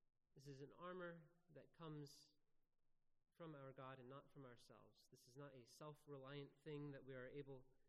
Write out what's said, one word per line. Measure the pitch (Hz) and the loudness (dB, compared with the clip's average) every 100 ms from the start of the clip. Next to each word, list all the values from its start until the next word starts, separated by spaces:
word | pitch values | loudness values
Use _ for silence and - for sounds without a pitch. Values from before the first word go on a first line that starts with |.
| - - - 147 | -20 -20 -18 -8
This | 139 135 | -4 -2
is | |
an | 143 - | -2 0
armor | 175 180 175 170 151 - - | 2 4 4 2 -6 -14 -10
that | 143 - - | -10 -8 -2
comes | 165 151 143 - - - - - - - - - - - - - | 2 4 2 -2 -12 -18 -20 -20 -20 -20 -20 -20 -20 -20 -14 -4
from | 165 | 0
our | 147 135 131 | 0 0 0
God | 131 131 | 0 0
and | 123 | -2
not | 139 135 | -2 -4
from | 143 | -6
ourselves. | 127 117 - 107 104 - - | -4 -6 -10 -10 -12 -14 -14
This | 127 - | -14 -8
is | 123 | -2
not | 143 | -2
a | 131 117 - | -2 -6 -2
self-reliant | 151 147 143 139 131 143 143 - 160 | -2 -2 0 0 4 4 2 0 4
thing | 147 147 | 6 6
that | 139 127 | 4 2
we | |
are | 131 127 | 2 4
able | 143 135 131 127 - | 2 2 0 -2 -14